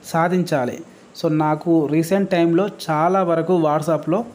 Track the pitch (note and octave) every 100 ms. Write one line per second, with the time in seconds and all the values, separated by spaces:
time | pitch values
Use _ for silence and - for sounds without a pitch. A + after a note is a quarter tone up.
0 | - E3+ E3+ F3+ E3+ D3 B2 - - -
1 | - - E3 D#3 D#3 D3+ E3+ E3 C#3+ D3+
2 | D#3+ G3 G3+ F3 E3+ E3+ G3+ - - D3+
3 | E3 F#3+ F3 E3 E3 F#3 D#3 D3+ D3 D3+
4 | - F3+ A#3